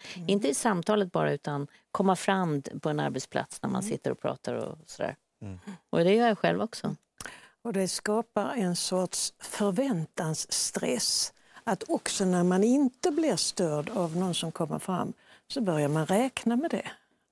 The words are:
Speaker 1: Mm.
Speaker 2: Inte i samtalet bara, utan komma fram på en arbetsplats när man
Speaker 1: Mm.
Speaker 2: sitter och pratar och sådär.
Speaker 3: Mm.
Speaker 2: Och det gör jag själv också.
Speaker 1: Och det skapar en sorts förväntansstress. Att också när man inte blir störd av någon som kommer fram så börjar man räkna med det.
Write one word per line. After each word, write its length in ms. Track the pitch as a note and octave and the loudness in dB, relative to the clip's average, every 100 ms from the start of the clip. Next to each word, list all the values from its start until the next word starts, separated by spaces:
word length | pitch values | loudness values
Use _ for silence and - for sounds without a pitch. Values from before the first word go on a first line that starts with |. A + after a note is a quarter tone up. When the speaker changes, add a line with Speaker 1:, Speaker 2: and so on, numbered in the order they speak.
| - | -12
Speaker 1:
Mm. 140 | F3+ E3+ | -8 0
Speaker 2:
Inte 200 | G3+ C4 | 2 2
i 60 | |
samtalet 580 | C#4 A#3 F3+ E3+ G#3+ F#3 | 0 2 0 2 2 2
bara, 200 | E3 D3+ | 2 0
utan 340 | D3 - C#3+ C#3+ - _ | 0 -4 -4 -6 -10 _
komma 260 | - F#3+ F3+ | 0 2 2
fram 460 | - F#3+ F3 D3 | 2 2 2 0
på 260 | - - D#3+ | -2 -6 -4
en 120 | D3+ | -2
arbetsplats 640 | C#3+ C3 - - - - | -2 -4 -4 -4 -4 -6
när 80 | C#3 | -4
man 100 | C3 | -2
Speaker 1:
Mm. 80 | - | -2
Speaker 2:
sitter 180 | C#3 - | -4 -4
och 100 | - | -4
pratar 340 | C#3 C3+ - | -4 -6 -6
och 240 | A#2 - D#3 - | -6 -6 -10 -14
sådär. 300 | - - - _ - | -8 -6 -8 _ -16
Speaker 3:
Mm. 160 | G2+ F#2 - F#3 _ | -14 -12 -14 -18 _
Speaker 2:
Och 80 | D#3+ | 2
det 100 | E3+ | 4
gör 140 | G#3+ A#3+ | 6 4
jag 100 | G3+ | 2
själv 240 | E3+ F3 | 0 0
också. 340 | G#3+ - - - _ - - - - _ | -2 -4 -6 -6 _ -16 -16 -16 -20 _
Speaker 1:
Och 80 | A#3+ | -4
det 160 | G3 F#3 | -2 0
skapar 680 | - - G#3+ A3+ - G3+ B3+ | -2 0 0 0 -2 -2 0
en 200 | F#3 F3 | 0 0
sorts 560 | - F#3 F3+ - - - | 0 0 0 -2 -4 -6
förväntansstress. 1900 | - - G3+ F#3 C#4 F3+ D#3+ - E3 D#3 - - - - - A3 - - - - _ - | -10 -2 0 2 0 0 -2 -4 -2 -2 -4 -2 -2 -2 -2 0 0 0 -2 -6 _ -10
Att 200 | - F#3+ - | -4 -4 -2
också 340 | D#4+ - - | -4 -2 0
när 200 | F#3+ F3+ | 2 4
man 200 | F3 F#3 | 4 6
inte 460 | A3 C4+ C4 - F#4 | 6 6 4 2 0
blir 260 | D4 D#4+ F3+ | 2 2 2
störd 540 | - - E3+ D3 D3+ | 0 0 0 0 -2
av 220 | A3 E3+ E3 | -2 -2 0
någon 180 | F#3 | 0
som 180 | E3 E3 | 0 -2
kommer 260 | - D#3+ D#3 | -4 -4 -4
fram 340 | - F3+ - - _ - - | -4 -2 -4 -8 _ -20 -8
så 120 | C#4+ | -2
börjar 280 | G3 D#3 C#3+ | 0 2 2
man 180 | D#3 D#3 | 2 2
räkna 500 | G3 C4 - A3+ A#3+ | 2 2 0 0 0
med 140 | E4 | 0
det. 200 | G#3+ - - _ _ _ | -2 -6 -12 _ _ _